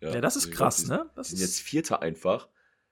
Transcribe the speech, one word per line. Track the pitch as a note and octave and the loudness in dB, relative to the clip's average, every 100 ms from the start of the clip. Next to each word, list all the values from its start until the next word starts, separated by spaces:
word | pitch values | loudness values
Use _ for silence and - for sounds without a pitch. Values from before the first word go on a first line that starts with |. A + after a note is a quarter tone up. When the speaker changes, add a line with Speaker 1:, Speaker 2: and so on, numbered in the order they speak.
Speaker 1:
Ja, | D2+ | -4
Speaker 2:
Ja, | A2+ | 0
das | C#3 C#4+ | 0 0
ist | |
Speaker 1:
also | E3+ | -2
ich | - | 2
Speaker 2:
krass, | C3 - | 2 2
Speaker 1:
glaub, | - D3+ | 0 -2
die | |
Speaker 2:
ne? | E4 - | -4 -10
Das | - | -8
Speaker 1:
die | F3 | -2
sind | F3+ | -2
Speaker 2:
ist | - | -2
Speaker 1:
jetzt | - | -2
Vierter | D3+ E3 - | -2 0 0
einfach. | E2 D#2+ F2+ A2 - _ _ _ _ | 0 -2 0 0 -2 _ _ _ _